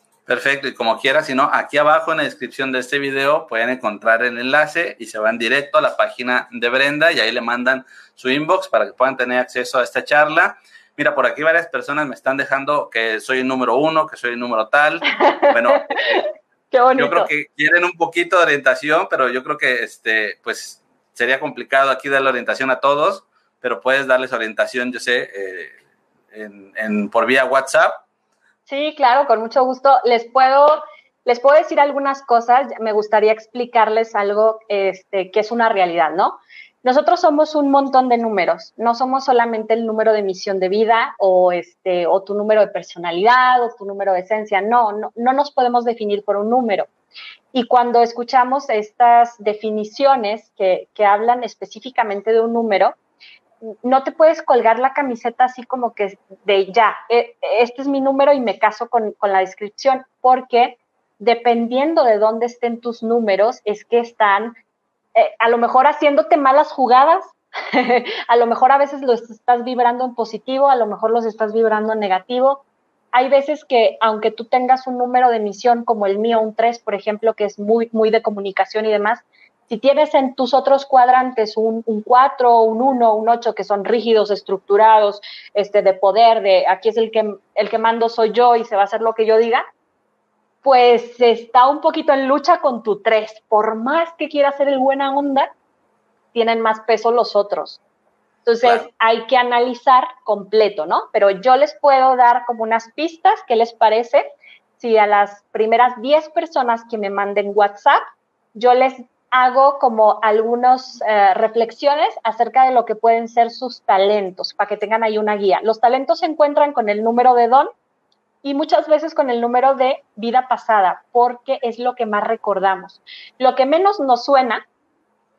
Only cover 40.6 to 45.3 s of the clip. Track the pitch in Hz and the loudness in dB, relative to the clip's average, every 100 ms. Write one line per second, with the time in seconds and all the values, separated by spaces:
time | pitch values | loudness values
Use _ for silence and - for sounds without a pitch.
40.6 | 185 208 220 226 269 - 196 185 180 175 | -2 0 2 0 -2 -2 2 4 2 0
41.6 | - _ 185 180 165 190 196 208 214 214 | -8 _ -4 -2 0 -2 -2 -4 0 2
42.6 | 196 180 170 175 175 170 214 254 254 247 | 0 -4 -12 -12 -8 0 2 4 4 2
43.6 | 233 233 202 196 196 185 185 214 214 196 | -2 -8 -12 -6 -2 -2 -2 -6 -2 -4
44.6 | 208 240 220 208 214 - 240 | 0 0 0 -4 -10 -4 -2